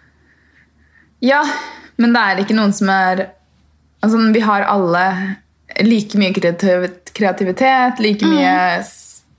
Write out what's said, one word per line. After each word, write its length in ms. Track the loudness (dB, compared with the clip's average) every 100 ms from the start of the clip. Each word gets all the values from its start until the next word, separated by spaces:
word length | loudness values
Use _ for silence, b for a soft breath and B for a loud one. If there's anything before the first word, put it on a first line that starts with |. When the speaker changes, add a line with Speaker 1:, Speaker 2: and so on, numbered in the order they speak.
| b b b b b b b b b b b _
Speaker 1:
Ja, 200 | 0 2 0 B B B B -2
men 160 | 2
det 60 | 2
er 200 | 2 0
ikke 120 | 0 0
noen 180 | 0
som 160 | 0 0
er, 340 | 2 0 -2 -4 -10 _ _ _ _ _ _
altså, 160 | 0 2 2
vi 80 | 2
har 220 | 2 0 0
alle 360 | 0 0 0 0 -2 -6 -10 _ _ _ -2
like 340 | 2 2 0 0
mye 140 | 0 0
kreativ-, 540 | -2 0 0 0 -2 -8 -16 -2
kreativitet, 840 | -2 0 -4 0 2 4 2 0
like 260 | -2 0 0
Speaker 2:
Mm. 60 | 2
Speaker 1:
mye 440 | 2 2 0 -2
s-, 380 | -6 -8 -10 -12 -18